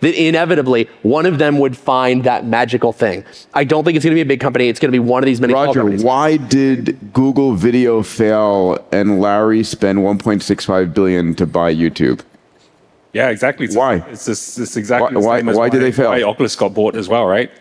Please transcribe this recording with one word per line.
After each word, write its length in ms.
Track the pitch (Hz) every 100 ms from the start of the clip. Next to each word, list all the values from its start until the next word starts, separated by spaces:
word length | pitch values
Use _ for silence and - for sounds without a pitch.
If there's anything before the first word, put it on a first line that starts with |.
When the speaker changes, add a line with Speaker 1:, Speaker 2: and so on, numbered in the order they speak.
Speaker 1:
that 140 | 151 160
inevitably 680 | 160 160 165 165 131 120 110 -
one 220 | 107 147 180
of 120 | 147
them 220 | 147 147
would 180 | 139 123
find 460 | - 131 127 127 123
that 200 | 117 117
magical 460 | 113 120 120 117
thing. 320 | - 110 90 - - -
I 100 | 139
don't 220 | 139 156 160
think 100 | 156
it's 80 |
gonna 120 | 160 160
be 60 |
a 40 | 143
big 160 | 135
company. 260 | 139 123 123
It's 120 | 117
gonna 100 | 143
be 80 | 123
one 240 | 117 127
of 40 | 135
these 120 | 120
many 140 | 123
small 140 | 131 143
Speaker 2:
Roger, 120 | 131
Speaker 1:
companies. 220 | 104 98
Speaker 2:
why 320 | 120 135 156 156
did 760 | 120 135 135 127 117 - 104
Google 400 | 123 135 139 139
Video 480 | 98 113 120 123 113
fail 840 | 101 - 107 107 107 101 92 - -
and 300 | 98 101 98
Larry 420 | 101 104 110 110
spend 400 | 107 - 101 98
one 140 | 98 101
point 260 | 113 104
six 220 | - 101 -
five 280 | 92 92
billion 420 | 80 95 90 85 80
to 100 | 85
buy 280 | 87 85
YouTube? 460 | 82 82 - 69 62 - _ _ _ _ _ _ _ _
Speaker 3:
Yeah, 160 | 107 127
exactly. 360 | 104 127 - 110
It's, 100 | 104
Speaker 2:
Why? 200 | 143 92 82
Speaker 3:
it's 160 | 110 -
this, 320 | 107 - -
it's 160 | 113 120
exactly 400 | 104 123 123 104
Speaker 2:
Why, 60 |
Speaker 3:
the 40 | 107
Speaker 2:
why, 120 | 120
Speaker 3:
same 100 | 117
as 60 | 107
Speaker 2:
why 140 | 120
did 80 | 131
Speaker 3:
why, 60 |
Speaker 2:
they 80 | 123
fail? 160 | 117 117
Speaker 3:
why 140 | 123
Oculus 300 | 104 107 123 -
got 160 | 101
bought 220 | 104 107 113
as 100 | 95
well, 180 | 117 98
right? 240 | 101 123 -